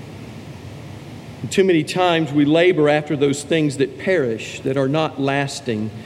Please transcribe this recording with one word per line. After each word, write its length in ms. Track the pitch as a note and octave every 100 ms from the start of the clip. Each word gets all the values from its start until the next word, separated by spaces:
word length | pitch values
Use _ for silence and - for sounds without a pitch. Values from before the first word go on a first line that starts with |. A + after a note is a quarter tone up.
| - - - - - - - - - - - - - -
And 100 | A2+
too 120 | -
many 200 | F#3+ E3
times 480 | D3+ F3+ F3+ E3 D3+
we 120 | C#3+ C#3+
labor 420 | D#3+ F3+ D#3 D3
after 280 | D3+ D3+ D3+
those 260 | C#3+ C3+
things 340 | - E3 D3+ B2
that 220 | C3+ -
perish, 600 | - F#3 B2+ A2+ - -
that 160 | C3+ C3+
are 100 | C3+
not 320 | D3+ D#3 -
lasting, 680 | C#3 C#3 C#3 - - G#2+ A2 -